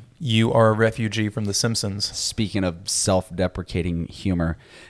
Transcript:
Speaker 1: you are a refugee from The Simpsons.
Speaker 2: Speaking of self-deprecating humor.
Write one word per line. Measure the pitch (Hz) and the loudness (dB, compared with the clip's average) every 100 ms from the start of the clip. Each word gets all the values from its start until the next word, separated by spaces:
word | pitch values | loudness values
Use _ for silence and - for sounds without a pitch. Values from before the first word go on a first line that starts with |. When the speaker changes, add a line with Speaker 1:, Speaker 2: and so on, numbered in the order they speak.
| - - | -20 -8
Speaker 1:
you | 143 110 113 | 0 4 4
are | 117 113 | 6 4
a | |
refugee | 110 110 113 110 107 104 | 6 2 2 -2 -2 -2
from | 110 104 | -2 -2
The | |
Simpsons. | 98 117 110 104 101 | 0 0 0 -2 -4
Speaker 2:
Speaking | - - - - 104 101 | -6 -4 -6 -2 -2 0
of | 92 85 101 | -2 -2 -4
self-deprecating | - - 92 - 87 92 - 90 - 87 85 85 | -2 2 0 0 -2 -2 -4 -6 -4 -2 -2 -4
humor. | - 98 87 82 85 - - | -4 -2 0 0 -4 -10 -20